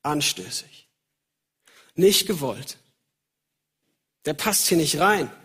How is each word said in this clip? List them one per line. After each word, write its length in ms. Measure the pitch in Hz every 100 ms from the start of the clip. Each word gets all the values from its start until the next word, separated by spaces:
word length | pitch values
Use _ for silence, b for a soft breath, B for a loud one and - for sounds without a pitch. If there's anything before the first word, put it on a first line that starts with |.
anstößig, 880 | 147 147 143 - 92 - - - _ _ _ _ _ _ _ _ b b b
nicht 320 | - 185 202 -
gewollt, 520 | 185 135 107 135 - _ _ _ _ _ _ _ _ _ _ _ _ _ _
der 80 | -
passt 360 | 151 - 202 -
hier 100 | 175
nicht 200 | 151 147
rein 320 | 185 208 135 -